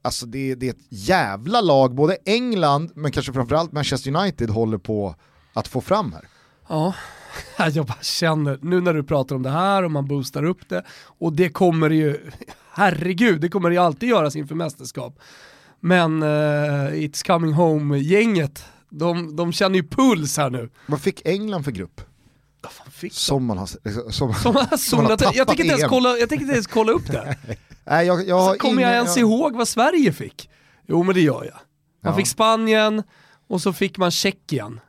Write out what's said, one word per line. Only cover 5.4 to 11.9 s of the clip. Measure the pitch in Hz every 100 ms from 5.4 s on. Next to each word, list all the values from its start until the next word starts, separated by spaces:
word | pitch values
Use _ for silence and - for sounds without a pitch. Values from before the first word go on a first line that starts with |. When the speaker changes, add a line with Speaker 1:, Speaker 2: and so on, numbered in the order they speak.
| _
Speaker 1:
att | - -
få | 131
fram | - 202 156
här. | 80 - _ _ _ _
Speaker 2:
Ja, | 156 165 185 - - - - - -
<laughs> | 165
jag | 147 127
bara | 110
känner, | - - 165 156 143 135
nu | 151 180
när | 180
du | 156
pratar | 139 151 131 135
om |
det | 131
här | 151 190 196
och | 175
man | 147 139
boostar | 143 135 -
upp | 156 185 -
det, | 90 - - -
och | _ 165
det | 156 180
kommer | - 185 165
ju, | 156